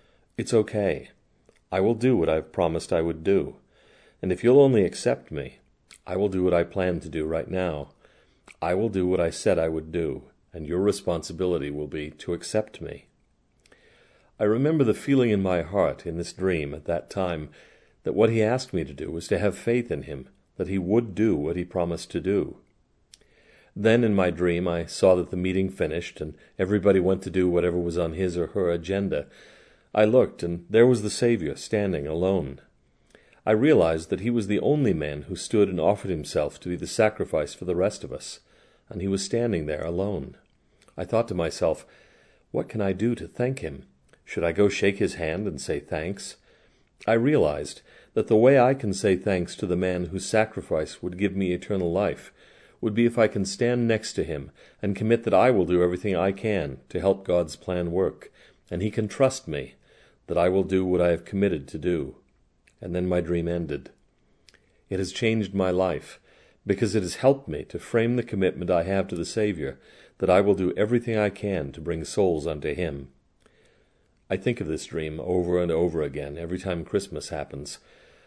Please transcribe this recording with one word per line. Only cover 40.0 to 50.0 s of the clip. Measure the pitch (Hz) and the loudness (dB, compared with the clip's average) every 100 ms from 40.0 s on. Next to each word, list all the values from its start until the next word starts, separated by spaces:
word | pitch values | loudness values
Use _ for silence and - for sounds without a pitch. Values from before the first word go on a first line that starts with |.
| 101 87 - - _ _ _ _ _ - | -4 -4 -8 -16 _ _ _ _ _ -12
I | - | -2
thought | 117 117 | 0 0
to | 90 | -2
myself, | 82 - 82 78 - - _ _ _ _ _ | -2 0 0 0 -6 -20 _ _ _ _ _
"What | 117 - | -8 -6
can | 110 | -4
I | 98 | -2
do | 92 117 120 | 0 0 -2
to | - | -6
thank | - 127 135 | -4 -4 -4
him? | 76 69 - _ _ _ - | -8 -10 -18 _ _ _ -10
Should | 101 | -2
I | 85 | 0
go | 87 101 | 4 2
shake | - 101 98 | 4 0 0
his | 95 - | -2 -2
hand | 80 87 104 | -4 -4 -4
and | 73 | -6
say | - - | -6 -6
thanks?" | - 80 85 98 - - _ _ _ _ _ _ - | -6 -6 -6 -8 -12 -18 _ _ _ _ _ _ 0
I | |
realized | 117 131 147 76 76 76 - _ - _ - | 2 4 4 2 0 -8 -12 _ -20 _ -2
that | - | 4
the | 110 | 6
way | 123 139 | 8 8
I | 123 | 6
can | 139 107 | 4 -2
say | 95 104 92 | 0 2 2
thanks | 104 92 82 - | 2 0 -2 -4
to | 95 | -2
the | 90 | 0
man | 92 90 | 0 -2